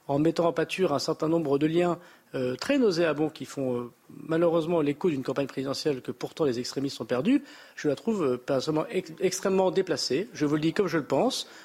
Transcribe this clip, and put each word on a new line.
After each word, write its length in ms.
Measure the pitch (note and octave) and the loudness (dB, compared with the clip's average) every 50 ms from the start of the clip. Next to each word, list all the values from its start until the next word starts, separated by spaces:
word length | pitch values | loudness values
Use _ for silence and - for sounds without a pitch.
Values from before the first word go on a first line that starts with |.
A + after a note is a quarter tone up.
| _ - | _ -2
en 120 | C#3 C#3+ | 0 2
mettant 280 | D#3 E3 D#3 - E3+ E3+ | 4 2 4 2 2 2
en 60 | D#3+ | 2
pâture 400 | E3 D#3 D#3 - - F#3 D#3+ C#3+ | 0 -2 -2 0 0 0 2 0
un 60 | C3 | 0
certain 280 | - - D#3 - E3 D#3 | 0 -2 -2 -2 0 2
nombre 300 | E3 E3+ D#3+ C#3 C#3 C#3 | 2 2 2 2 2 2
de 100 | D3+ D#3 | 2 2
liens, 320 | D#3+ F3 F3 F3 E3+ E3+ - - - - _ _ - | 2 2 2 2 0 -2 -6 -16 -20 -20 _ _ -6
euh, 220 | C3+ B2+ B2+ B2+ | -4 -2 -2 -4
très 220 | - - - C#4+ C#4+ | -4 0 0 2 4
nauséabonds 520 | B3 G#3 E3+ D#3+ F3 D#3+ D3 C#3+ D#3 D3+ | 4 4 4 4 2 2 2 0 -2 -2
qui 140 | - - C3+ | -4 -6 -14
font, 340 | - - C#3+ C3+ B2+ B2 A#2+ | -12 -8 -6 -4 -2 -2 -4
euh, 140 | A#2+ A#2+ - _ _ - | -4 -8 -12 _ _ -20
malheureusement 680 | - - - D3+ D#3+ E3 F3 E3+ D#3+ E3+ D#3 D#3+ F3+ E3 | -18 -12 -6 -2 0 2 2 4 4 2 2 2 2 2
l'écho 300 | D3 C#3+ C#3+ - - F#3 | 2 0 0 0 0 0
d'une 120 | D3+ C3+ | 0 0
campagne 260 | B2+ - B2+ C#3 C#3 B2+ | -2 -4 -2 -2 -2 -4
présidentielle 540 | - C#3 C3 C#3 C3 - - D#3+ C#3 B2 | -4 -6 -6 -4 -4 -2 -2 -2 -2 -2
que 120 | - - A#2+ | -4 -10 -10
pourtant 320 | - - C#3+ - - E3 | -8 -8 -8 -4 0 0
les 140 | C#3 A#2 A#2+ | 0 0 0
extrémistes 420 | B2 - - C#3+ C3+ C#3 - - | -4 -6 -6 -4 -4 -4 -6 -6
ont 40 | B2 | -6
perdue, 380 | - B2 A#2+ C#3+ G#3+ C#4 C#4+ - - - - - - - | -4 -2 0 2 2 2 2 0 -2 -18 -20 -20 -20 -12
je 140 | - - D3 | -4 -2 -2
la 80 | C3+ - | -2 -2
trouve, 260 | - A3+ A3 G3 D#3 | -2 -2 -2 0 0
euh, 140 | C3 B2 B2 | 0 0 -2
personnellement 500 | - - C#3 B2+ - D3+ D#3 D3+ D#3+ - | -2 -2 -2 0 0 0 0 -2 -2 -2
ex-, 220 | - F#3 F#3 - D#3+ - | -4 -4 -6 -6 -6 -2
extrêmement 500 | F#3 F3+ F#3 - - G3 F#3+ F#3+ F#3+ F#3 | -2 -2 0 0 -2 0 2 4 4 2
déplacée. 600 | D#3+ F#3 F#3 E3 D3+ B2+ - - B2 D3+ G#3+ B3 - | 2 2 0 0 0 -2 -2 -2 -2 -2 -2 -4 -4
Je 120 | - D3 | -2 0
vous 100 | D3 D3+ | 0 0
le 60 | D#3 | 2
dis 100 | D3+ E3 | 0 0
comme 160 | - - G3+ E3+ | 2 2 0 0
je 120 | D#3 E3 | 0 -2
le 40 | C3+ | 0
pense. 420 | - C#3 C#3 G3 B3+ - - - - - - - | 2 2 2 2 2 0 -2 -6 -10 -14 -20 -20